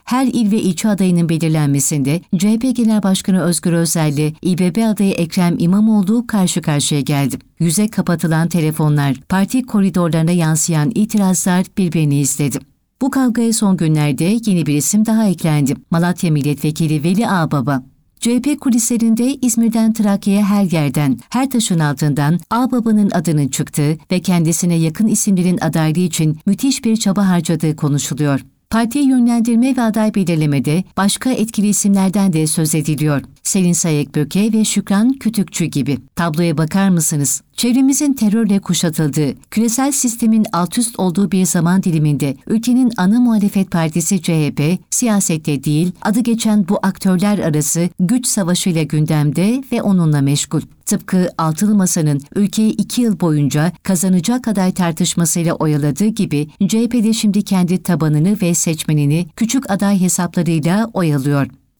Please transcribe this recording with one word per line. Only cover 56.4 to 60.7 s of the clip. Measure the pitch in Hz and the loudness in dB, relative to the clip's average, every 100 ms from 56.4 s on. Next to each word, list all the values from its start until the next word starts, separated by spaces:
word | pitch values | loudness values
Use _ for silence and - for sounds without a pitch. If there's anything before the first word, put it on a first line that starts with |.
| 151 - 196 | -4 -2 0
C | 220 | 0
H | 233 | 0
P | 240 | 0
de | 220 | 0
şimdi | 220 214 196 | 0 0 0
kendi | - 190 175 180 | 0 0 0 0
tabanını | - 165 156 151 175 208 | 0 0 2 2 2 0
ve | 170 | 0
seçmenini | 170 175 160 - 151 143 156 170 - | 0 -2 -4 0 0 2 0 -2 -4
küçük | 226 269 - | -2 -2 -2
aday | 196 202 196 | -2 0 2
hesaplarıyla | 185 - 175 185 165 165 160 | 0 0 -2 -2 0 0 0